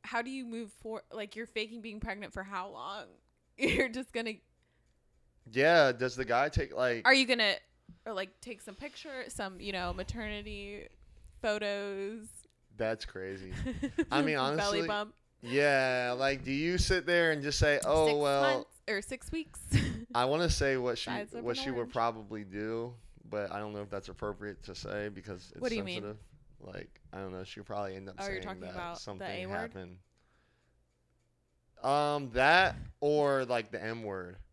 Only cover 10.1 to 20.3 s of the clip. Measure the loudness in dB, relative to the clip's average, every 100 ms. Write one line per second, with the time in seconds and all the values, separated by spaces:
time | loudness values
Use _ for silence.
10.1 | -6 -6 -8 -8 -10 -10 -12 -16 -20 -20
11.1 | -20 -20 -4 -2 0 0 -2 -4 -4 -6
12.1 | -8 -14 -18 -20 _ _ -2 0 0 -6
13.1 | -8 -6 -6 -8 -4 -4 -4 -4 -2 2
14.1 | 2 2 2 2 2 2 2 0 -2 -4
15.1 | _ _ _ 0 4 6 6 4 4 2
16.1 | 2 2 0 -2 0 2 2 4 2 4
17.1 | 6 6 4 0 4 6 6 4 6 6
18.1 | 4 4 4 4 2 -2 -14 -4 -4 -4
19.1 | -10 -6 -8 -8 -12 2 2 2 -4 -2
20.1 | 2 4